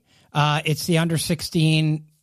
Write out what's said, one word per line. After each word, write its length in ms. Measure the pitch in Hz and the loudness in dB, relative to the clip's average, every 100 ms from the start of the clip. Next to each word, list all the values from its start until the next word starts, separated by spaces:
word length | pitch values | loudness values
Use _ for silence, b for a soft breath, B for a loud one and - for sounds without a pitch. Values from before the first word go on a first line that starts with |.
| _ b b | _ b b
Uh, 280 | 151 147 151 160 | -2 0 0 -2
it's 200 | 151 - | -4 0
the 120 | 160 | 0
under 200 | 165 160 | 2 -2
sixteen, 880 | - 160 - 170 156 156 156 156 - _ | -2 -4 -4 0 2 2 2 -2 -6 _